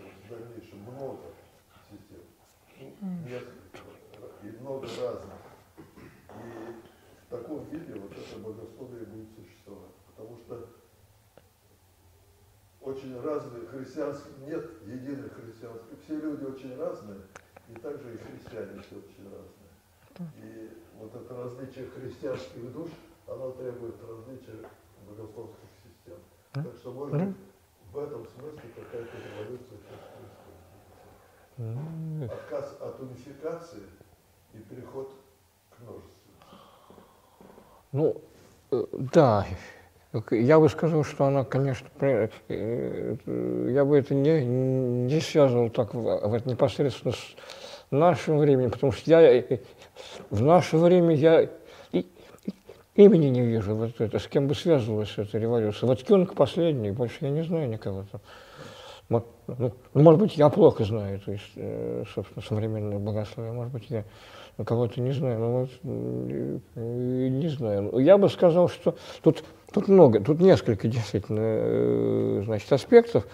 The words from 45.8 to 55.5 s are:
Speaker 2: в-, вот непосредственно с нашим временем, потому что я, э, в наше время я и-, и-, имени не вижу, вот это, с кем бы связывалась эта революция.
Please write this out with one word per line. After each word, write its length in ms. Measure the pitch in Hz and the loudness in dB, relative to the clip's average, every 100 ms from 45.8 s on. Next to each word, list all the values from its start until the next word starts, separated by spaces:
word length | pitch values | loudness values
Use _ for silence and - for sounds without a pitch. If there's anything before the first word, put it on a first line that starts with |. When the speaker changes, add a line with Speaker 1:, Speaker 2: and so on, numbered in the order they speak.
| 113 | -4
Speaker 2:
в-, 340 | 120 107 92 104 | -4 -2 -2 -2
вот 180 | 113 127 | -2 -4
непосредственно 680 | 117 139 - 143 - - | -2 -2 0 -2 -2 -6
с 220 | 107 - - - - - - - | -8 -10 -20 -20 -18 -18 -20 -4
нашим 460 | 135 175 156 - 151 | 2 4 4 0 2
временем, 340 | 147 131 123 | 4 4 2
потому 200 | - 139 | 0 -2
что 180 | - 147 | -2 4
я, 120 | 165 | 8
э, 380 | 156 120 - 127 - - - - - - - | 10 8 4 -4 -6 -20 -20 -20 -20 -18 -6
в 120 | 101 | 2
наше 360 | 139 175 - 160 | 6 6 6 4
время 380 | 170 180 170 151 | 6 6 6 6
я 280 | 160 160 | 6 6
и-, 60 | - - - - - | 4 -4 -20 -20 -6
и-, 600 | 277 - - - - - - - - _ - | -6 -6 -12 -20 -14 -14 -14 -20 -20 _ 8
имени 320 | 202 180 143 | 10 10 4
не 140 | 123 | 2
вижу, 320 | 120 113 101 110 | 2 0 -2 -2
вот 260 | 113 - | -4 -4
это, 180 | 110 110 | -2 -2
с 80 | - | -2
кем 200 | 151 139 | 0 0
бы 80 | 151 | 0
связывалась 580 | 175 147 113 107 104 - | 2 2 2 -2 -4 -6
эта 200 | 104 110 | -6 -2
революция. 500 | 113 | 0